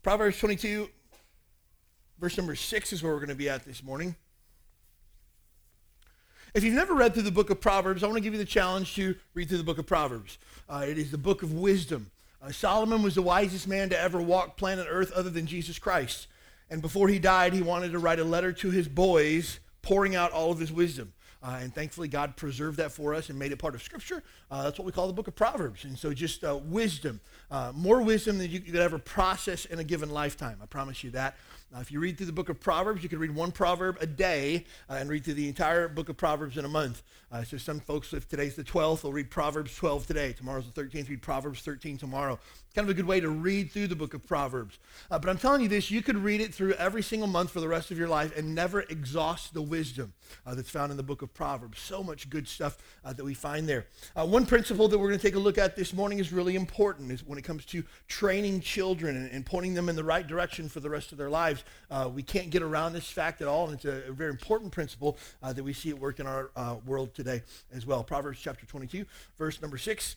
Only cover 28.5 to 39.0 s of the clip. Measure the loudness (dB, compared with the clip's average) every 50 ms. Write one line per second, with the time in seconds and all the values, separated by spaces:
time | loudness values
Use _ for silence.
28.5 | -6 -6 -6 -2 2 4 4 4 2 -2 -8 -4 2 4 4 4 2 0 -2 -4
29.5 | -4 -6 -6 -8 -6 -6 -2 -2 -2 -2 -2 -4 -4 -2 -2 -2 -4 -6 -10 -10
30.5 | -10 -12 -14 -10 -8 -8 -8 -6 -8 -10 -10 -8 -6 -4 -4 -4 -6 -8 -20 -20
31.5 | -20 -20 -20 _ -14 -12 -12 -6 -4 -2 -2 -2 -2 -4 -6 -4 -4 -4 -4 -4
32.5 | -6 -2 0 2 2 2 2 0 -2 -2 -4 -6 -4 -4 -4 -2 -2 -2 -2 -4
33.5 | 0 2 2 2 4 2 0 -2 0 -2 -4 -4 0 2 2 2 4 2 2 0
34.5 | 0 -2 -4 -8 -20 -20 -12 -8 -6 -6 -4 -2 -2 -2 -2 -2 -2 -2 -2 -4
35.5 | 0 0 2 4 4 4 2 2 -2 -6 -6 -6 -4 0 2 2 2 0 -2 -6
36.5 | -6 -6 -4 0 0 0 0 0 -4 -8 -14 _ -20 -20 _ _ -8 -8 -8 -8
37.5 | -8 -8 -6 -6 -6 -6 -4 -4 -6 -6 -6 -6 -8 -8 -6 -6 -4 -2 -2 -2
38.5 | -4 -8 -8 -2 2 2 4 4 2 0